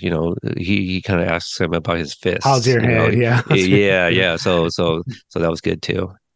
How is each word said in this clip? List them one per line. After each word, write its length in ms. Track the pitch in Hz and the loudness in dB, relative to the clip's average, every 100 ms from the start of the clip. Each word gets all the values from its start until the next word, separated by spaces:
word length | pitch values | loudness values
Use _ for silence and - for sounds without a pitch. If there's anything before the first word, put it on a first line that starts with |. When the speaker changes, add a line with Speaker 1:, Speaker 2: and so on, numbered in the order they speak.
Speaker 1:
you 100 | 92 | -4
know, 240 | 80 85 90 - - | -2 -2 -4 -6 -6
he, 280 | 87 101 92 | -2 -2 -2
he 140 | 92 | -4
kinda 240 | - 90 | -2 0
asks 340 | 87 85 - - | 0 -2 -4 -4
him 140 | 87 | -2
about 240 | 85 78 85 | -2 -2 -4
his 160 | 73 | -4
fists, 320 | - - 90 | -6 -4 0
Speaker 2:
"How's 220 | 135 131 117 | 2 2 2
your 160 | 123 | 2
Speaker 1:
you 60 | 117 | 2
know? 160 | 113 110 | 2 2
Speaker 2:
hand?" 120 | 110 | 2
Yeah. 220 | 117 120 - | 2 2 2
<laughs> 40 | 139 | 2
Speaker 1:
Yeah, 520 | 92 101 101 95 87 | 4 4 4 4 2
yeah. 280 | 90 92 82 | 2 2 0
So, 320 | 98 87 82 | 0 2 0
so, 340 | - 85 82 107 113 _ | 0 0 -2 -4 -12 _
so 100 | 87 | -2
that 120 | 85 | -2
was 120 | 82 | -2
good 180 | 87 85 | -4 -4
too. 320 | - 95 92 95 _ | -4 -4 -4 -10 _